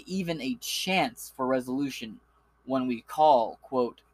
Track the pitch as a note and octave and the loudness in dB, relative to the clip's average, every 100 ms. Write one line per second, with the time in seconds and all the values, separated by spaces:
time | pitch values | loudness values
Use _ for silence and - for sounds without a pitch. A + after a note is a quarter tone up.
0 | - F#3+ E3+ D#3+ C3 A#2+ - - F#3 F#3+ | -4 -4 -2 -4 -4 -4 -6 -4 0 2
1 | C3+ - - - B2+ C3 B2+ C3 C#3+ - | 0 -2 -12 -4 0 0 0 -4 -4 -6
2 | A2+ G#2 _ _ _ _ - C3 B2+ A#2 | -10 -14 _ _ _ _ -4 -2 -2 -4
3 | - - D#3 C3 G#2+ - - C3 A#2 - | -4 4 6 6 4 -4 -4 -2 0 -4
4 | _ | _